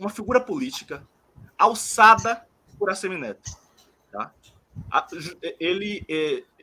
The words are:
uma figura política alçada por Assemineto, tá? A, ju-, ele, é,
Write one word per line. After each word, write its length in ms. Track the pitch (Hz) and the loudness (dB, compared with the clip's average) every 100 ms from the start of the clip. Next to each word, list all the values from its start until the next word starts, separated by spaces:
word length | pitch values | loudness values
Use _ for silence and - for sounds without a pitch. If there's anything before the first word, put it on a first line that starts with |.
uma 100 | 202 | -10
figura 300 | 214 208 247 | -8 0 0
política 680 | 247 156 131 - - 139 - _ _ - - - | 0 -6 -6 -8 -12 -16 -16 _ _ -20 -8 2
alçada 880 | 214 226 - - 220 214 226 233 - _ _ - | 4 4 -2 6 8 8 4 -4 -10 _ _ -6
por 140 | 196 | -4
Assemineto, 580 | 190 190 180 120 101 - - _ _ _ _ _ | -2 -4 -6 -8 -8 -14 -18 _ _ _ _ _
tá? 220 | 101 110 _ - - _ - - | -10 -10 _ -20 -20 _ -16 -4
A, 160 | - - | -4 -4
ju-, 240 | 165 160 180 170 - | -10 -12 -10 -10 -4
ele, 440 | 165 190 208 208 - | -2 -2 -4 -8 -6
é, 340 | 156 151 131 - _ | -4 -2 -4 -8 _